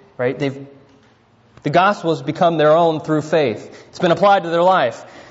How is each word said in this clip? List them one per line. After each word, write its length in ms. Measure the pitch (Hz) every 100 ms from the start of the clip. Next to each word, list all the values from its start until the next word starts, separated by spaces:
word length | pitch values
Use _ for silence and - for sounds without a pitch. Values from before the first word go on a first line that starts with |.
| _ -
right? 200 | 127 135
They've, 300 | 139 131 - - _ _ _ _ _ _ _ _
the 80 | 147
gospel 400 | 156 190 202 165
has 120 | 156
become 360 | 135 151 175 165
their 180 | 151 156
own 240 | 170 156
through 220 | 156 156
faith. 640 | 147 165 139 104 - - -
It's 100 | -
been 120 | 175
applied 320 | 214 202 196
to 60 | 170
their 140 | 170
life. 420 | 180 185 127 - - - -